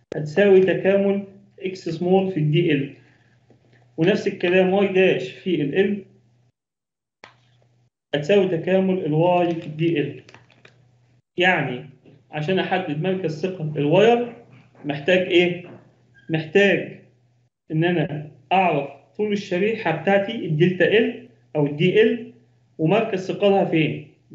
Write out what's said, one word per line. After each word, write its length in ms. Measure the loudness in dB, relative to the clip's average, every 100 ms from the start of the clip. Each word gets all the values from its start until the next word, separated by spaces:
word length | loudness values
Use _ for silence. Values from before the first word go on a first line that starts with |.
| -12 -10
هتساوي 440 | -4 2 6 6
تكامل 640 | 6 2 2 2 2 -2 -6 -16 _ -12
اكس 300 | -10 -8 -8
سمول 420 | -4 2 2 2
في 60 | -2
الدي 320 | 0 2 2
ال، 220 | 0 -4 -12 _ _ _ _ _ _ _ _ _ -2
ونفس 300 | 0 0 -2
الكلام 460 | -4 0 2 4
واي 140 | 2 2
داش 440 | 2 2 2 -4
في 300 | -10 -4 -2
ال 440 | -2 0 0 -2 -10 _ _ _ _ _ _ _ _ _ _ _ -20 _ _ _ _ _ _ _ _ -4
هتساوي 320 | 2 2 2
تكامل 580 | -2 0 0 0 -2 0
الواي 500 | 2 2 2 0 -2
في 120 | -8
الدي 320 | -4 -2 -2
ال. 220 | -4 -8 -20 -20 _ _ -20 _ _ _ _ _ _ -2
يعني 520 | 0 0 -2 -8 -12 -20 _ -20 _
عشان 280 | -8 -2 -2
احدد 420 | -2 -4 -4 -4
مركز 440 | -4 -4 -4 -6 -6
ثقل 320 | -6 -6 -2
الواير 560 | 2 4 4 4 0 -10 -20 -20 _ _ -10
محتاج 340 | -6 0 0
ايه؟ 440 | 2 2 2 -2 -12 -20 _ _ _ _ -6
محتاج 680 | -6 0 2 2 2 -4 -14 -20 _ _ _ _ _ -6
ان 120 | -2
انا 480 | 0 0 -2 -6 -12 -14 -2
اعرف 380 | 0 2 0 -6 -12 _ -6
طول 140 | -4
الشريحه 720 | -4 -4 -2 -2 -2 -4 -4
بتاعتي 300 | 0 0 0 -6 -4
الدلتا 520 | 0 2 2 2 2
ال 300 | 0 -4 -16 _ _ -4
او 100 | -2
الدي 360 | 0 0 4
ال 320 | 2 0 -10 -20 _ _ _ -4
ومركز 500 | 0 0 0 -4 -6
ثقلها 340 | 0 2 2 2
فين، 420 | 0 -2 -4 -12 _ _